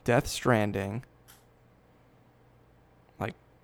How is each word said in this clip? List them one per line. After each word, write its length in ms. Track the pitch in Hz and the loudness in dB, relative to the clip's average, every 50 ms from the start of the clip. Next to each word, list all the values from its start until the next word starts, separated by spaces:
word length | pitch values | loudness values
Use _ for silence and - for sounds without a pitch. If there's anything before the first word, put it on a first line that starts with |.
| - | 0
Death 220 | - 120 127 - | 2 2 2 2
Stranding. 800 | - - - - - 123 110 107 104 101 98 98 98 98 120 131 - _ _ _ - - - _ _ _ _ _ _ _ _ _ _ _ _ _ _ _ _ _ _ _ _ _ _ _ _ _ _ _ _ _ _ _ _ _ _ _ - | 0 -6 -2 2 2 2 4 2 0 -2 -4 -6 -6 -6 -8 -10 -14 _ _ _ -20 -20 -20 _ _ _ _ _ _ _ _ _ _ _ _ _ _ _ _ _ _ _ _ _ _ _ _ _ _ _ _ _ _ _ _ _ _ _ -8
Like, 160 | - 107 - - _ _ _ _ | -8 -8 -8 -12 _ _ _ _